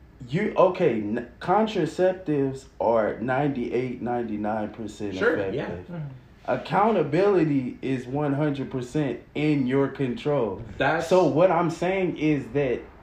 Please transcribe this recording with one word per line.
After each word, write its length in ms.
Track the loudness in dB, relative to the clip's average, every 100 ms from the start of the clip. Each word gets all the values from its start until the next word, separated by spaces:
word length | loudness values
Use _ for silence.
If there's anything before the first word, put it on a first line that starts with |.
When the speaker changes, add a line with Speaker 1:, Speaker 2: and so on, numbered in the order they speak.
| -20 -18 -6
Speaker 1:
you, 240 | -2 0 4
okay, 400 | 4 4 2 2
n-, 320 | -2 -4 -6 -8
contraceptives 1300 | 0 2 2 0 -2 2 2 0 -2 0 0 -4 -14 -2
are 380 | 2 4 2 -2
ninety-eight, 840 | -2 0 0 -2 -2 -2 -4 -6
ninety-nine 680 | -4 -4 -4 -4 -4 -4 -6
percent 460 | -8 -12 -8 -8 0
Speaker 2:
Sure, 180 | 0 0
Speaker 1:
effective. 200 | -2 -4
Speaker 2:
yeah. 100 | -6
Speaker 3:
Mm-hmm. 280 | -10 -12 -10 -10 -14 -20 -14 -4
Speaker 1:
Accountability 1300 | -4 0 2 2 2 0 2 4 4 2 0 -2 -6
is 240 | -4 -4 -4
one 280 | -2 0
hundred 360 | 0 0 -2 -6
percent 480 | -6 -4 -2 -2 -4 -8 -2
in 300 | 0 2 2
your 200 | 2 0
control. 760 | -2 -4 -2 -2 0 0 -4 -10 -2
Speaker 2:
That's 300 | 0 0 4
Speaker 1:
So 180 | 4 6
what 260 | 6 4
I'm 180 | 4 0
saying 480 | 0 -2 0 -2 0
is 280 | 0 0 -2
that 280 | -2 0 -2 -6 -16